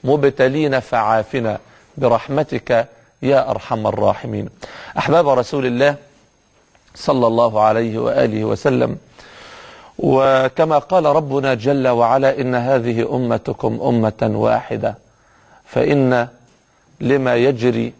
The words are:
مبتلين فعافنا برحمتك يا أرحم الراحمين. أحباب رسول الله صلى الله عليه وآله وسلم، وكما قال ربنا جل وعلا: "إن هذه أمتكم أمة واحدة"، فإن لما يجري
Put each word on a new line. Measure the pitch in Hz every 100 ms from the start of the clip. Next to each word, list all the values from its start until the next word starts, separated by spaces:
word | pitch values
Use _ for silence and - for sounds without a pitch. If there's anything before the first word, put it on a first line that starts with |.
مبتلين | 131 147 139 135 131 143 151 131
فعافنا | 117 117 107 110 104 135 113 104 _ _ _ -
برحمتك | 131 113 - 139 147 127 - 120 117 _ _ _
يا | 127 139 117
أرحم | 104 - 113 107
الراحمين. | 107 104 95 - 107 - _ - - - -
أحباب | - 160 147
رسول | 127 120 143 127
الله | 120 143 143 - _ _ _ _ _ _ _ _
صلى | - - 135 120
الله | 113 117 107
عليه | 107 110 117 110
وآله | 120 131 123 107
وسلم، | 110 107 147 127 120 - _ _ - - - - - - - -
وكما | 139 131 135 131 131 - 160 151
قال | - 190
ربنا | 151 151 147 135 135
جل | 123 120 139 127
وعلا: | 120 117 135 135 139
"إن | 127
هذه | 123 120 135 117 113 120 131
أمتكم | 120 117 - - 123 113
أمة | 117 120 110 - 110
واحدة"، | 107 110 117 - 110 110 117 _ _ _ _ _ _
فإن | _ 123 143 143 131 123 120 - _ _ _ _ _ _
لما | 113 139 131 120
يجري | 127 123 123 117 117